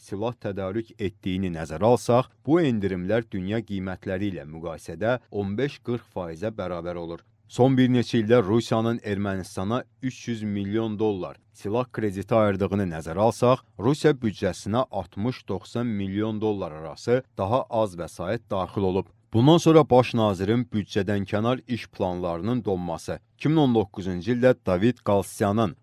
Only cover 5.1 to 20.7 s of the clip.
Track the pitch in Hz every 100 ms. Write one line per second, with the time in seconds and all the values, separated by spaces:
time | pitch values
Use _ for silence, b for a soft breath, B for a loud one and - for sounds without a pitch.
5.1 | 127 b 101 98 104 143 - - 120 _
6.1 | 98 85 80 107 110 90 87 87 87 82
7.1 | 85 _ _ _ - 131 127 127 123 110
8.1 | 120 107 123 95 117 - 113 113 117 104
9.1 | 98 101 95 87 - 98 123 - - 131
10.1 | - - 113 107 101 98 110 113 107 110
11.1 | 98 78 - _ - 101 117 123 - 107
12.1 | 95 92 113 104 95 95 101 92 80 80
13.1 | 85 113 - 123 131 _ - 107 151 156
14.1 | 131 113 - 95 - 98 117 127 98 87
15.1 | 101 117 - - 95 - 117 120 101 98
16.1 | 98 113 107 107 101 85 78 78 73 117
17.1 | 127 - - 98 131 - 113 107 85 80
18.1 | - 87 85 - 98 90 107 95 92 -
19.1 | _ _ 110 135 170 165 160 143 123 123
20.1 | 117 107 90 98 120 117